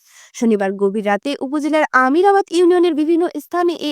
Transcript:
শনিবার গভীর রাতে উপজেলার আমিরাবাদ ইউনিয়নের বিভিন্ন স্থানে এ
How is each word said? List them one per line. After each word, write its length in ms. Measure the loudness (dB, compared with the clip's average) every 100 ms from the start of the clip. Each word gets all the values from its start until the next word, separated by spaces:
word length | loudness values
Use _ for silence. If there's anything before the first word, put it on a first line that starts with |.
| _ -20 -20
শনিবার 360 | -4 0 0 -2
গভীর 320 | -2 -2 -2 -2
রাতে 240 | -2 -2 -6
উপজেলার 440 | -4 -4 0 0 0
আমিরাবাদ 520 | 2 2 2 2 2 0
ইউনিয়নের 440 | 2 2 4 2
বিভিন্ন 300 | 0 0 0 -2 -6
স্থানে 360 | -8 -4 -2 -2
এ 100 | -6